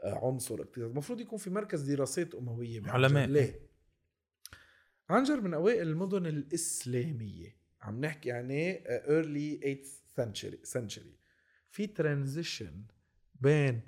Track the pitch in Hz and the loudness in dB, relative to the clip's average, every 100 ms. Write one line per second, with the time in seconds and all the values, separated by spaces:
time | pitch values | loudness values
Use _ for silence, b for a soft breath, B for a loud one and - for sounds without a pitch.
0 | - 98 123 131 - 113 - - 117 131 | -6 -2 -2 -2 -4 -6 -6 -8 -6 -4
1 | 143 240 233 220 190 196 208 165 139 143 | -6 -6 -8 -8 -4 -4 -2 -2 0 0
2 | 131 - 170 - 120 117 120 113 98 127 | 0 0 -4 -6 -6 -6 -6 -6 0 6
3 | 131 143 131 143 113 - - _ _ _ | 6 6 6 6 4 0 -14 _ _ _
4 | _ _ _ _ - b b b b b | _ _ _ _ -20 b b b b b
5 | - 196 269 294 196 156 185 240 165 156 | 0 2 4 2 0 2 4 4 2 0
6 | 190 196 175 151 139 170 - - 123 123 | 0 0 0 -2 -2 -2 -2 -4 -2 0
7 | 156 123 107 90 85 - _ _ 107 110 | 0 -4 -6 -10 -14 -18 _ _ -10 -4
8 | 147 147 123 120 127 139 170 190 - 120 | -4 -4 -4 -4 -2 -2 -2 -2 -4 -2
9 | 143 156 160 147 151 147 139 135 - - | 2 2 2 -2 -4 -2 -2 -4 -8 -20
10 | _ - 117 98 110 - - 127 110 104 | _ -4 -2 -4 -10 -10 -8 -6 -6 -8
11 | - - _ _ _ _ _ - 208 208 | -14 -20 _ _ _ _ _ -6 -4 -2
12 | 156 143 135 143 165 - 92 78 110 _ | 0 0 -2 -4 -6 -6 -10 -12 -16 _
13 | _ _ _ - 131 151 139 117 | _ _ _ 2 4 6 6 2